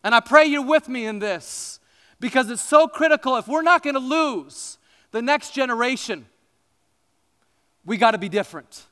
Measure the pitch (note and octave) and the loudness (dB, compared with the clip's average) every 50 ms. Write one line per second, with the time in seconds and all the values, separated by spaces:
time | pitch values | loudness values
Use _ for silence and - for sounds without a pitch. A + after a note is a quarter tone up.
0 | - G#3 A#3 A#3 A3+ - C4 D4+ D#4 D#4 C#4+ D4 C4+ B3+ D#4 D4+ - - B3+ B3 | 0 2 2 2 2 6 6 6 6 6 2 -2 0 2 0 0 0 -2 -8 -6
1 | A3+ A3 G#3+ G3+ G#3 G#3 F#3 E3 - - - - - - - _ _ _ _ _ | -6 -6 -6 -6 -6 -6 -6 -6 -8 -14 -14 -14 -14 -14 -16 _ _ _ _ _
2 | _ _ _ _ - A#3 - C4 B3+ G#3 A#3+ - - - D4 D4+ D#4+ D#4 D#4 - | _ _ _ _ -8 0 0 0 0 0 -6 -8 -4 4 4 4 4 4 0 0
3 | D4+ D#4+ D4+ - - C4 C4 A#3 G3 G#3+ C#4 D#4 D#4+ E4+ F4 E4+ E4+ C#4+ C#4 C4+ | 2 2 2 2 0 -2 -2 -2 -2 -2 -4 0 4 4 2 2 2 -2 -4 -4
4 | B3+ B3+ D4 E4 D#4+ D4 B3 F3+ C3+ C#3+ - - - - - _ _ _ _ _ | -4 -2 0 0 0 0 -2 -6 -10 -12 -16 -16 -16 -16 -16 _ _ _ _ _
5 | _ _ - A3 A#3+ C4 D4 - - - - C#4 C4 B3+ A#3 A3+ A#3+ B3 C4 - | _ _ -8 -4 0 0 0 0 -2 -8 -4 -4 -2 -2 0 -2 0 -2 -2 -4
6 | - - G3+ D3+ A2+ _ _ _ _ _ _ _ _ _ _ _ _ _ _ _ | -6 -8 -8 -10 -10 _ _ _ _ _ _ _ _ _ _ _ _ _ _ _
7 | _ _ _ _ _ _ _ _ _ _ _ _ _ _ _ _ _ E3 A#3 F#3+ | _ _ _ _ _ _ _ _ _ _ _ _ _ _ _ _ _ -6 -2 2
8 | A#3 A3+ A3 F#3 G3 G3 D#3+ G#3 F#3+ - - D#3 - _ - - - _ | 2 2 2 0 -6 -4 -4 -4 -4 -4 -10 -18 -18 _ -20 -20 -20 _